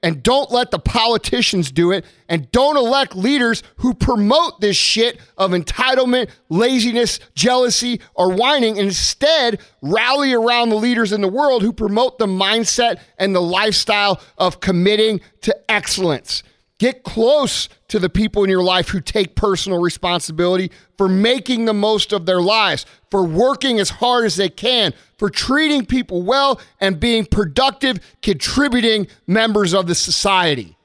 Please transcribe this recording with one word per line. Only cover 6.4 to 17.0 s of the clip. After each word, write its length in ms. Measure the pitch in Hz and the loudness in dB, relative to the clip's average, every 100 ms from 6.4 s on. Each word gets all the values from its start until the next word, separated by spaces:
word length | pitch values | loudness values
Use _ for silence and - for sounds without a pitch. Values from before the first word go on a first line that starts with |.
| _ | _
laziness, 720 | 160 233 262 233 233 233 - - | 0 2 2 0 0 0 -2 -12
jealousy, 640 | - 185 254 247 - 247 233 - | -2 0 2 2 0 -2 -6 -8
or 180 | - 180 | -2 0
whining. 460 | 185 247 294 226 208 | 2 2 2 0 0
Instead, 840 | 202 175 - - 285 320 240 214 - _ | -2 -2 -4 0 2 2 0 -2 -10 _
rally 520 | 139 208 240 277 277 | -2 0 2 0 0
around 360 | 247 226 240 233 | 0 2 0 0
the 60 | 214 | 0
leaders 360 | 233 240 220 | 0 0 0
in 100 | 208 | 0
the 60 | 196 | -2
world 360 | 214 294 254 | 0 0 2
who 100 | 202 | 0
promote 460 | - 214 208 247 202 | -2 -2 0 0 0
the 80 | 214 | -4
mindset 720 | 190 196 220 226 - 233 175 - _ | 0 0 0 -2 0 0 0 -10 _
and 180 | 190 190 | 0 0
the 60 | |
lifestyle 800 | 170 180 214 202 - 208 202 185 - - | 0 0 0 0 0 0 2 -2 -6 -2
of 220 | 185 175 | -2 -2
committing 600 | - 175 185 214 220 208 - _ | -2 2 2 2 0 0 -8 _
to 160 | - - - | -4 -4 -2
excellence. 760 | 208 - - 185 139 - - - _ _ _ | -4 -2 -2 -2 -2 -4 -10 -10 _ _ _
Get 240 | 240 262 | -2 -2